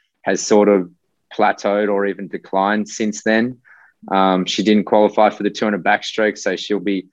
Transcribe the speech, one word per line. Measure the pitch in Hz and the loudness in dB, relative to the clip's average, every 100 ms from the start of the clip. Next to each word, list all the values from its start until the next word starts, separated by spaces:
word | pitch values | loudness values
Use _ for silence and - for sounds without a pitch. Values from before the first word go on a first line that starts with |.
| _ _ | _ _
has | - 98 | -4 -4
sort | - 107 104 | 2 4 6
of | 101 87 _ _ _ - | 4 0 _ _ _ -12
plateaued | - 104 - 104 101 104 | -2 0 0 -2 -2 -2
or | 101 101 | -2 -2
even | 95 95 | -6 -10
declined | 95 - 95 98 107 104 | -14 -6 -2 0 0 -4
since | - 107 104 | -6 -6 -4
then. | 110 110 123 127 _ - _ _ - | 0 0 0 -6 _ -20 _ _ -4
Um, | 95 95 92 90 | 2 2 2 -2
she | - | -2
didn't | 101 107 | 2 2
qualify | 92 110 104 - 104 | 2 2 4 4 2
for | - | 2
the | 101 | -6
two | - | -4
hundred | 110 101 | -4 -2
backstroke, | 95 104 - - 107 101 | -2 -2 -4 -2 -2 -2
so | 101 | -4
she'll | 90 - 101 | -6 -4 -4
be | 92 95 - | -2 -4 -6